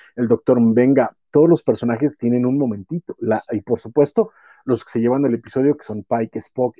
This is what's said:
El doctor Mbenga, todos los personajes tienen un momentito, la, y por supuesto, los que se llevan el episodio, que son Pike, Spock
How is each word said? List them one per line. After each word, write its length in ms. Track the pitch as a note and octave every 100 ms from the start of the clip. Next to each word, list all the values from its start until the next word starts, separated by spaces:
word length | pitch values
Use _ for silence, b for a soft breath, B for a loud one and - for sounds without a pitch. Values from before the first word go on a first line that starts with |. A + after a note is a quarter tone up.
| b
El 140 | - A#2
doctor 320 | A2+ - B2
Mbenga, 560 | A#2 A2+ B2+ C3+ A#2 - _
todos 160 | D3 E3
los 160 | E3+
personajes 520 | - A2 A#2+ A2+ C#3+ -
tienen 300 | A#2+ B2 B2
un 100 | C#3
momentito, 600 | C3 G#2 F#2+ E3+ - -
la, 240 | A2+ G#2+ -
y 120 | G#2+
por 180 | - A#2
supuesto, 500 | A#2 D3 D3 - G#3+ b b b
los 200 | - A#2
que 80 | -
se 80 | A#2+
llevan 240 | A#2 C3 C#3
el 80 |
episodio, 420 | A#2 - C3 C#3 D3
que 80 |
son 200 | - G#2+
Pike, 340 | - A#2 A2+ A2
Spock 380 | - - B2 -